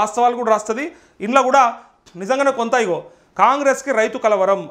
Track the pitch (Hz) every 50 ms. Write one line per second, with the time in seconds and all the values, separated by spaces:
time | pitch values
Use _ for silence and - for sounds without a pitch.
0 | 214 214 - 240 240 247 247 240 240 220 220 208 214 - 214 240 294 339 - -
1 | _ _ _ - 190 214 254 269 254 254 240 269 - - - - - _ _ _
2 | _ - - 170 196 190 262 269 277 277 262 233 233 226 254 247 226 185 165 147
3 | - - - _ _ _ _ - 196 233 262 294 285 277 262 269 - 277 254 220
4 | 220 226 226 247 - 220 214 190 190 190 196 196 165 147